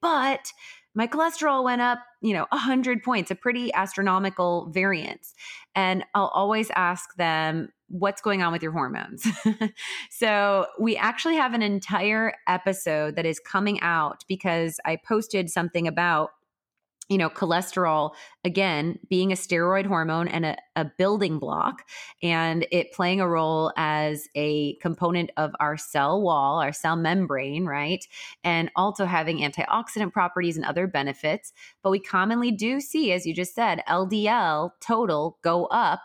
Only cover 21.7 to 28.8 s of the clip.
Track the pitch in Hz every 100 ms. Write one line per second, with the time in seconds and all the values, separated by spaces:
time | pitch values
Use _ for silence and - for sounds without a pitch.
21.7 | - - - - - 170 165 165 165 165
22.7 | 175 - - 180 190 180 165 160 160 156
23.7 | - 156 151 151 151 - 147 151 151 147
24.7 | - 170 165 175 175 170 - 156 - 147
25.7 | 151 - 151 139 190 185 151 139 160 143
26.7 | - 160 165 165 190 175 139 139 151 180
27.7 | 143 151 190 - - - - 175 165 165
28.7 | -